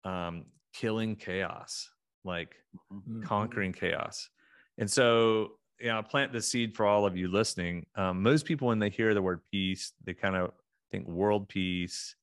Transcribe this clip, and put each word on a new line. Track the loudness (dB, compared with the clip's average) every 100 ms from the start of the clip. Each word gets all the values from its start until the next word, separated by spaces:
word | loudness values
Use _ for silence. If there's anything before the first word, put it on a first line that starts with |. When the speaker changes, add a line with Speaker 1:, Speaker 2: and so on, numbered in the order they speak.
Speaker 1:
um, | -4 -4 -4 -6 -12 _ _
killing | -6 -2 0 -2 -4
chaos, | -4 -4 -4 -6 -12 -12 -14 _ _ _
like, | -6 -6 -8 -16 _ -20 _
Speaker 2:
Mm-hmm. | -16 -10
Speaker 3:
Mm-hmm. | -10
Speaker 1:
conquering | -2 -2 0 -2 -4
chaos. | -2 -2 -2 -4 -8 -16 _ _ _ _ -6
And | 0
so, | 4 6 6 6 4 0 -8 _ _
you | -4
know, | -4
I |
plant | -2 -2 0
the | -2
seed | -2 -2 -2 2
for | 4
all | 6 4
of | 2
you | 0
listening. | 2 0 0 -4 -4 -8 -2
Um, | -2 2
most | 4 4 2
people, | -2 0
when | 2
they | 0
hear | 2 2
the | 4
word | 2 -2 _
peace, | -2 0 -2 -8 _
they | -12
kind | -4 0 0
of | -2 _ _ _ _
think | -10 -6
world | 0 2 2 0
peace | -2 -2 -2 -4 -8 -12 -16